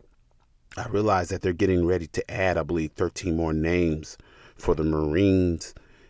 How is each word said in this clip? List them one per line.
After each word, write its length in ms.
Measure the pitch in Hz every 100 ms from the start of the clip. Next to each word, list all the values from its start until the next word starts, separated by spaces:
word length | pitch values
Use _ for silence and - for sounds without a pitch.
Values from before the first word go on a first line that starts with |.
| - _ _ _ _ _ _ -
I 100 | 117
realized 420 | 101 107 95 87
that 120 | 95
they're 100 | 95
getting 340 | 85 95 90 85
ready 220 | 90 80
to 220 | - -
add, 280 | 85 95 82
I 60 |
believe, 260 | 76 85 78
thirteen 440 | - 87 - 92 82
more 180 | 80
names 640 | 80 80 90 85 78 - - - - - -
for 180 | -
the 100 | 80
Marines 880 | 78 78 76 80 98 95 90 82 - - - - -